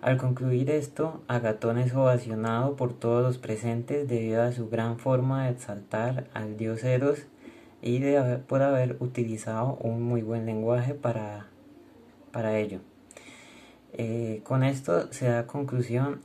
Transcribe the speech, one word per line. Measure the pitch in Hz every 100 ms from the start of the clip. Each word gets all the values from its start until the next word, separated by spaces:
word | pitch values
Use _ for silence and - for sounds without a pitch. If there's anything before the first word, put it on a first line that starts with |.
Al | 127 127
concluir | 127 127 127 123 135
esto, | 151 139 - 160 160 -
Agatón | 123 113 110 117 117
es | 123
ovacionado | 127 131 123 117 110 113 117 135 143
por | 123
todos | 123 117 120
los | 127 127
presentes | - 107 117 117 120 147 139
debido | 117 113 110
a | 120
su | 120 113
gran | 113 113 117
forma | - 131 131 135 131
de |
exaltar | 123 - 101 - 107 120 127 -
al | 113 107 107
dios | 113 113
Eros | 127 127 139 143 - - - - - -
y | - 123
de | 139 143
haber, | 127 123
por | - 135
haber | 139 135 127 123
utilizado | 123 127 117 110 - 110 123 -
un | 117 117
muy | 120 120
buen | 110 117 113
lenguaje | 110 113 123 123
para, | - 120 113 104 104 101 - - - - - - - -
para | 120 110 107
ello. | 104 92 - - - - - - - - - - -
Eh, | - 113 113 113 110
con | - 131 131
esto | 135 - 170 -
se | - 127
da | 117 120
conclusión | 143 135 127 120 117 139 139